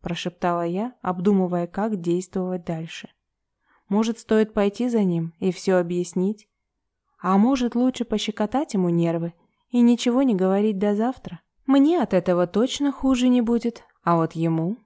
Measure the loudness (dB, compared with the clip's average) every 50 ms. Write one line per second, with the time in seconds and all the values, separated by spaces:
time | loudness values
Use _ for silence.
0 | -8 -8 -8 -6 -8 -10 -8 _ -2 -2 -2 0 -2 -2 -2 -4 -4 -6 -8 _
1 | -6 -6 -6 0 2 2 2 4 2 0 -2 -4 -4 -4 -6 -6 -4 -4 -4 -4
2 | -2 -2 -2 -2 -4 -6 -6 -6 -4 -4 -6 -8 -8 -8 -8 -8 -10 -12 -14 -18
3 | -20 -20 _ _ _ _ _ _ _ _ _ _ _ _ _ _ _ _ 0 0
4 | 0 0 -2 -6 -2 0 2 2 2 2 0 0 -2 0 0 -2 -4 0 0 0
5 | 2 2 0 -2 -2 -6 -8 _ -4 -4 -4 -2 -2 0 2 2 2 0 -2 -4
6 | -4 -4 -2 -2 -2 -2 -2 -6 -12 _ _ _ _ _ _ _ _ _ _ _
7 | _ _ _ _ -2 0 2 4 4 4 2 0 0 -2 0 0 0 0 0 -2
8 | -6 -4 -4 -4 -4 -6 -4 -4 -4 -2 -2 -4 -4 -2 -2 0 0 2 2 2
9 | 2 0 0 -2 -4 -6 -10 _ _ _ _ _ _ _ 2 4 4 4 4 4
10 | 2 0 2 2 2 2 2 2 2 2 2 2 0 0 0 0 0 0 0 0
11 | -2 -4 -4 -8 -12 -16 -16 -16 _ _ _ _ _ 2 4 4 6 4 4 2
12 | 0 2 0 0 2 2 2 2 0 0 2 0 0 0 -2 -2 -2 -2 -2 -2
13 | 0 0 2 2 4 2 4 2 2 2 0 0 0 -2 -6 -6 -20 _ _ _
14 | _ 0 0 2 0 -2 -2 -2 -2 0 0 0 -2 -4 -6 -8 _